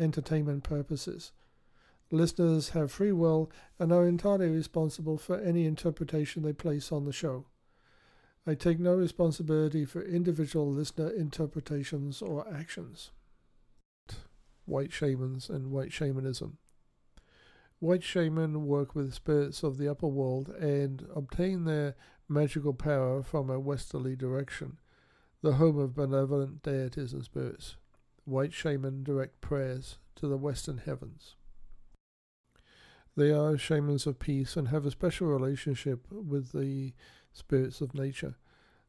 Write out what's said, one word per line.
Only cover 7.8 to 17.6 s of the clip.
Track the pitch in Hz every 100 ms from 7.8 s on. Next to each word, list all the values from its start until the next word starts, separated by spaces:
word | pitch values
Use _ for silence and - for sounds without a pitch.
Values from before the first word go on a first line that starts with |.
| _ _ _ _ _ _ 165
I |
take | 151 175 165
no | 180
responsibility | 185 170 - 170 151 156 156 156 156
for | 139 175
individual | 190 175 180 160 147 160 143
listener | 139 147 - 160
interpretations | 220 151 165 147 156 - 147 135 147 143 135
or | 196 147 214
actions. | 147 165 - 120 - - - _ _ _ _ _ - _ _ - - - _ _ _
White | - 135 139
shamans | - 143 131 131 131 -
and | 139 131
white | 135 135
shamanism. | - 143 131 135 123 107 - _ _ _ _ _ - _ _ - _